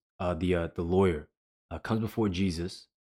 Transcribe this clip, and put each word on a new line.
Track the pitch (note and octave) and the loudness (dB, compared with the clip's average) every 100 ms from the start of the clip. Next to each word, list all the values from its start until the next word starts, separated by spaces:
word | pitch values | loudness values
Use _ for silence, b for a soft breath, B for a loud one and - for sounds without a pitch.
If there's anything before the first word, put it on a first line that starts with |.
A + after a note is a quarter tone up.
| _ - | _ -6
uh, | F2+ | -4
the, | E2+ F2+ | 0 2
uh, | F2+ E2 | 0 0
the | - | -4
lawyer, | E2+ F#2 G2 D2+ D2 _ _ _ - | 0 4 4 2 -6 _ _ _ -14
uh, | E2 | -10
comes | - A2+ | -4 -2
before | G#2+ - G#2+ | -2 0 0
Jesus | F2 G2 E2 F2 - - _ _ | 2 0 -2 -6 -10 -20 _ _